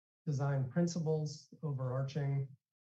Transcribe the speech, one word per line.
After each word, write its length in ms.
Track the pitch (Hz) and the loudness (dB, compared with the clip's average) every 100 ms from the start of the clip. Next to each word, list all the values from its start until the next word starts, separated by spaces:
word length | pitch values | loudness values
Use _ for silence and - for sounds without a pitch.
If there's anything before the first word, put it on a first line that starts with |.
| _ _ 160 | _ _ -2
design 400 | 135 143 135 120 | 0 2 2 2
principles, 800 | 175 170 175 156 156 151 - - - | 2 2 2 0 0 0 -6 -16 -6
overarching, 840 | 156 131 131 131 135 147 139 139 135 - _ _ _ | -4 -2 -2 -2 -2 0 0 0 -2 -8 _ _ _